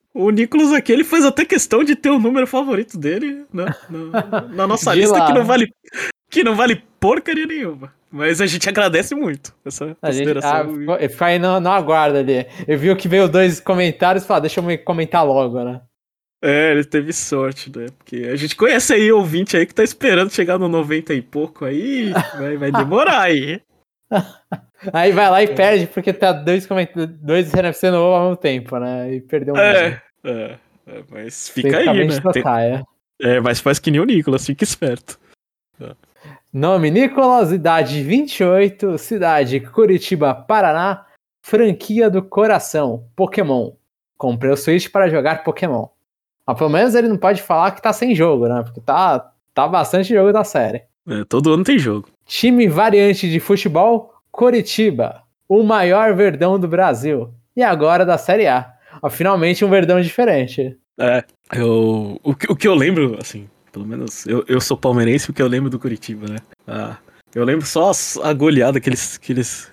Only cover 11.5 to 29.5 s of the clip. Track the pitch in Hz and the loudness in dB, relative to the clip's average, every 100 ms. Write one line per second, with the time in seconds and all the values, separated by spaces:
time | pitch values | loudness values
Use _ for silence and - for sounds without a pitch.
11.5 | 185 175 196 151 160 151 143 131 127 123 | 0 0 0 2 2 2 0 0 -2 -4
12.5 | - - 147 175 185 170 190 170 185 185 | -10 -4 -2 0 0 0 2 4 4 2
13.5 | 151 - 180 175 - 180 190 190 170 156 | 0 -2 0 0 0 0 0 0 -2 0
14.5 | 185 175 160 - 165 160 170 147 135 127 | -4 -4 -6 -4 -4 -2 0 2 2 0
15.5 | 123 123 123 _ _ _ _ _ - 151 | -4 -8 -10 _ _ _ _ _ -6 0
16.5 | 147 156 147 143 151 151 - - 139 135 | 2 2 2 0 -2 -4 -8 -4 -4 -4
17.5 | 135 135 127 120 _ - 123 120 139 151 | -6 -16 -14 -16 _ -14 -10 -8 -6 -6
18.5 | - 240 254 - 214 214 220 170 170 202 | 0 2 2 2 2 6 4 2 -2 0
19.5 | 175 170 - 220 - 262 180 196 - 175 | 0 0 0 0 0 2 2 2 -2 0
20.5 | 185 175 165 147 156 160 131 117 147 156 | 0 0 -2 -2 -4 -4 -6 -6 -6 -6
21.5 | - 135 147 247 262 208 175 - - 139 | -8 -6 -6 -4 -4 -2 -2 -4 -8 -8
22.5 | 147 143 139 139 214 320 254 185 147 139 | -6 -4 -2 0 0 2 2 2 0 -4
23.5 | 175 _ _ _ _ - 202 - - - | -10 _ _ _ _ -6 -4 -4 -12 -16
24.5 | - _ _ 196 165 185 190 202 190 208 | -16 _ _ -6 0 2 4 4 4 2
25.5 | 131 196 202 165 185 190 190 190 156 156 | 2 2 2 0 -4 -4 0 0 0 -2
26.5 | 185 190 190 165 170 165 160 147 175 170 | -2 -2 -4 -4 -6 -10 -8 -2 -2 0
27.5 | 185 175 - 185 175 175 180 180 175 147 | 0 -2 0 0 2 2 2 0 -2 -2
28.5 | 127 117 123 123 127 127 131 - 151 139 | -4 -6 -8 -6 -6 -8 -10 -4 -4 -2